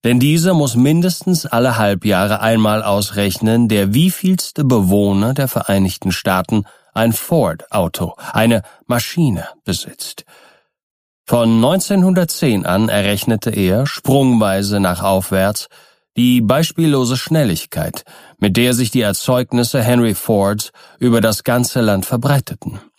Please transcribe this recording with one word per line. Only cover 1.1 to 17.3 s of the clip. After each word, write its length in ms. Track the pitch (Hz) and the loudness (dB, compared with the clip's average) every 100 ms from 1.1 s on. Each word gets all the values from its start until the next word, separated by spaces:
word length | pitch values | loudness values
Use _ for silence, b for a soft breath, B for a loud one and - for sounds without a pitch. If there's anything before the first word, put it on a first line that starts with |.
| 170 - 175 - | -2 -2 -2 0
alle 320 | 117 127 113 | 0 0 0
Halbjahre 640 | 104 98 107 92 101 104 | 0 0 0 0 0 0
einmal 420 | 110 113 107 107 | 0 2 2 0
ausrechnen, 840 | 104 101 104 107 101 90 110 117 117 | 0 -2 -2 -2 -2 -2 0 2 2
der 260 | 104 98 | 2 2
wievielste 720 | 117 185 - 185 185 - - | 2 0 0 -2 -2 -4 -2
Bewohner 680 | 143 120 92 101 101 98 110 | 0 2 2 2 2 2 0
der 120 | 135 135 | -2 -2
Vereinigten 640 | 117 - 98 95 - 95 | -4 -2 0 0 -2 -6
Staaten 540 | 87 104 92 92 107 101 b b | -4 -2 -2 0 -2 -4 b b
ein 180 | - 117 | -2 -2
Ford-Auto, 1000 | 117 - 165 98 78 - 104 90 - - - B | -2 -2 0 0 -4 -6 -4 -2 -4 -8 -8 B
eine 300 | 110 113 113 B B - | 0 2 2 B B -4
Maschine 600 | 123 - - 151 85 - - | -4 -2 0 0 0 -8 -14
besitzt. 600 | - 92 - - - - _ b b b b b _ _ _ _ - | -8 -8 -8 -14 -16 -16 _ b b b b b _ _ _ _ -2
Von 340 | 120 113 113 | 0 4 4
neunzehnhundertzehn 1040 | 123 185 - 202 180 180 170 - 147 104 | 4 2 0 2 4 2 0 -2 0 0
an 240 | - 95 110 | 0 0 0
errechnete 640 | 104 98 101 - 110 120 | 0 0 -2 -2 -2 -2
er, 360 | 101 95 101 143 | -2 0 0 -2
sprungweise 920 | - - 139 131 117 104 95 101 101 | -4 0 2 4 2 2 0 -2 0
nach 220 | 95 87 | 0 -2
aufwärts, 680 | 98 95 95 95 95 107 - b b b b - | 0 0 0 0 0 -2 -12 b b b b 0
die 240 | 123 123 | 2 2
beispiellose 760 | 107 135 160 - 160 139 123 127 | 2 2 0 0 0 2 0 -2
Schnelligkeit, 880 | - | 0